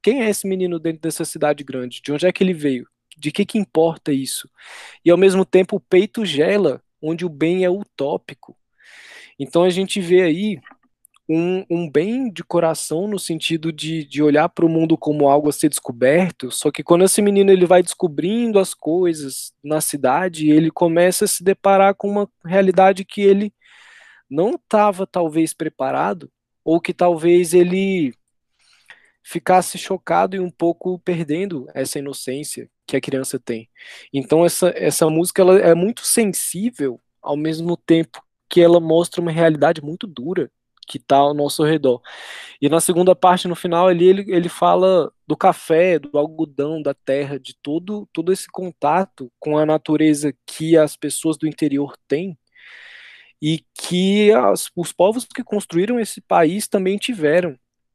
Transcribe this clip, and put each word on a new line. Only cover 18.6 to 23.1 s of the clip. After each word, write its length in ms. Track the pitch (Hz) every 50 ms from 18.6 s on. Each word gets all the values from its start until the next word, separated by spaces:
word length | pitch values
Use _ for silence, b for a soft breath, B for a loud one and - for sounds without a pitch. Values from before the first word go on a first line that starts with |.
| 185 - -
coisas 800 | _ - 151 165 185 185 175 160 156 143 135 131 - - - _ _ -
na 180 | 143 151 156
cidade, 680 | - - - 143 131 127 131 165 185 185 165 156 156 151
ele 180 | 151 156 165 156
começa 560 | - - 180 170 165 170 175 185 180 - 214
a 20 |
se 160 | 190 - - 175
deparar 520 | 190 190 _ - 196 196 196 196 196 196
com 140 | - - 202
uma 200 | 202 208 202 - _ _ -
realidade 600 | 165 185 196 196 185 180 190 190 190 196 185 190
que 160 | _